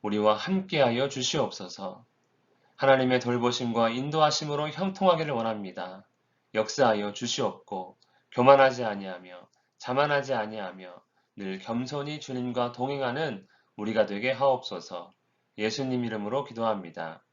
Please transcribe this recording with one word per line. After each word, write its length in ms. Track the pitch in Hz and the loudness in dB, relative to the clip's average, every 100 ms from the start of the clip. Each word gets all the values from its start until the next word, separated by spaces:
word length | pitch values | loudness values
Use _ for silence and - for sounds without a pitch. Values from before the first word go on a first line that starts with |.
우리와 320 | 107 104 107 | 0 2 4
함께하여 720 | 107 - 190 190 160 123 117 139 | 4 2 -2 0 4 4 4 -2
주시옵소서. 960 | 135 123 160 107 - 92 - 98 95 _ _ _ _ _ _ _ | -2 -2 0 -2 -4 -14 -10 -10 -12 _ _ _ _ _ _ _
하나님의 460 | _ 135 131 127 127 | _ 4 6 6 2
돌보심과 720 | 123 120 120 120 120 113 113 | 2 0 0 0 -2 2 2
인도하심으로 800 | 120 143 156 151 143 151 147 151 | 0 -2 2 2 2 -2 -2 -4
형통하기를 640 | 151 190 190 190 165 156 | -4 -6 2 4 4 0
원합니다. 760 | 123 113 107 95 90 90 95 - _ _ _ _ | -2 -2 -4 -8 -10 -12 -12 -20 _ _ _ _
역사하여 580 | 107 110 - 123 107 101 | -2 -2 4 4 4 -2
주시옵고 840 | 101 120 - 113 - - 98 90 - _ _ _ | -6 -6 -2 -2 -4 -12 -10 -10 -16 _ _ _
교만하지 520 | - 123 139 135 123 | 4 8 10 8 4
아니하며 640 | 113 101 95 90 90 90 92 _ _ _ | -4 -6 -8 -12 -14 -20 -20 _ _ _
자만하지 560 | - 131 147 143 135 | -4 0 2 0 0
아니하며 680 | 123 107 110 95 95 92 90 _ _ _ - | -4 -4 -6 -10 -12 -18 -20 _ _ _ -12
늘 220 | 98 95 | -8 -8
겸손히 600 | - 117 127 143 143 151 | -6 -6 -4 -6 -6 -10
주님과 520 | - 127 123 123 120 | -8 -6 -4 -2 -4
동행하는 720 | 120 131 143 131 131 156 101 - _ _ - | -4 -6 -2 -4 -2 -4 -6 -14 _ _ -8
우리가 300 | 104 110 101 | -2 0 0
되게 240 | 101 123 | 0 -2
하옵소서. 800 | 117 139 127 - 92 - 90 87 _ _ _ _ - | 2 2 2 -2 -12 -10 -14 -14 _ _ _ _ -4
예수님 460 | 107 127 131 123 | -4 -2 -4 -2
이름으로 400 | 120 110 104 131 | -2 -4 -4 -4
기도합니다. 800 | - 113 113 104 87 80 82 80 _ | -4 -4 -2 -2 -6 -10 -12 -12 _